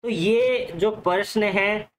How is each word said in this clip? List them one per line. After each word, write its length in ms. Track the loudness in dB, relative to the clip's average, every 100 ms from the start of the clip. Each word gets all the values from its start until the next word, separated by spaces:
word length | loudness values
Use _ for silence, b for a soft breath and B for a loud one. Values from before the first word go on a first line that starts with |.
तो 60 | -4
ये 600 | 0 2 4 2 0 -4 -2
जो 160 | -2
प्रश्न 520 | 0 0 0 0 0
है 460 | 0 2 0 -2 -6